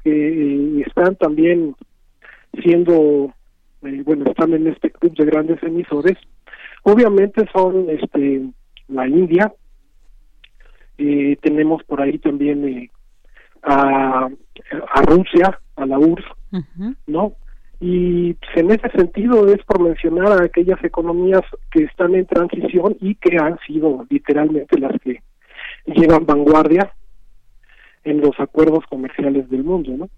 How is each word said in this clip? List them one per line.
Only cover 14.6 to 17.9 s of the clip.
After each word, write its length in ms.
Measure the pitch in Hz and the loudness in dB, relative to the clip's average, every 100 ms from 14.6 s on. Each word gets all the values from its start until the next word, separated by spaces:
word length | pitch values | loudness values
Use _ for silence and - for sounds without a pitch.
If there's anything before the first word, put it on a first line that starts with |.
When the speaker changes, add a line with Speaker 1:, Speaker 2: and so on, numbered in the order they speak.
| - - - - | -14 -14 -4 2
Speaker 1:
Rusia, 560 | 147 170 185 170 190 - - - | 4 4 4 2 2 0 -12 -8
a 100 | 139 | -4
la 120 | 135 | 2
urss, 280 | 160 170 - - - | 2 2 -6 -18 -10
Speaker 2:
Ujú. 440 | 185 - 170 208 269 - | -10 -10 -12 -12 -12 -8
Speaker 1:
¿no? 260 | 156 202 - - - - - | -4 -4 -6 -20 -20 -20 -10
Y, 540 | 180 | -4